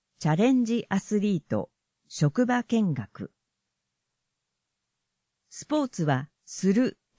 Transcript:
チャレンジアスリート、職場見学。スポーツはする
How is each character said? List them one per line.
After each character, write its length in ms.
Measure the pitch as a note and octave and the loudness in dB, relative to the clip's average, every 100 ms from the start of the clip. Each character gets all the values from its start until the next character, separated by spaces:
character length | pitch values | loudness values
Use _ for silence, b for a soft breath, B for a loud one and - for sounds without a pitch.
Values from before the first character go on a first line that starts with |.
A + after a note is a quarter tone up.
| _ _ | _ _
チ 100 | D3 | 0
ャ 60 | D#3+ | 2
レ 160 | A#3+ | 4
ン 120 | B3+ | 4
ジ 220 | A3+ A#3 - | 2 -2 -2
ア 100 | G3 | -4
ス 200 | - G#3+ | -2 0
リ 200 | G#3 F3+ | 0 -2
ー 0 | |
ト、 320 | - G#2 - _ _ _ _ | -2 -4 -6 _ _ _ _
職 380 | - D3 A#3 B3 | 0 0 2 0
場 180 | B3 | 0
見 300 | - A3+ G3+ | 0 0 0
学。 380 | C3 G2+ - - - _ _ _ _ _ _ _ _ _ _ _ _ _ _ _ _ _ _ _ _ _ | -2 -8 -14 -14 -16 _ _ _ _ _ _ _ _ _ _ _ _ _ _ _ _ _ _ _ _ _
ス 160 | - - | -18 -4
ポ 200 | D4+ C4+ | -2 -2
ー 40 | |
ツ 140 | - | -2
は 260 | D3+ C3 D3 _ - | 0 0 -4 _ -18
す 260 | - F#3 | -2 0
る 280 | G3+ C4 - _ | 2 0 -4 _